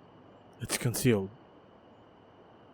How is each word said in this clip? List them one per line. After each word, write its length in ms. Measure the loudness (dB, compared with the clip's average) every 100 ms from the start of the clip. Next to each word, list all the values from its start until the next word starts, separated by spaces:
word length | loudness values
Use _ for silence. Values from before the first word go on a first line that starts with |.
| -20 -20 -20 -20 -20 -14
It's 160 | -6 -4
concealed, 520 | -2 0 2 2 0 -8 -20 -20 -20 -20 -20 -20 -20 -20 -20 -20 -20 -20 -20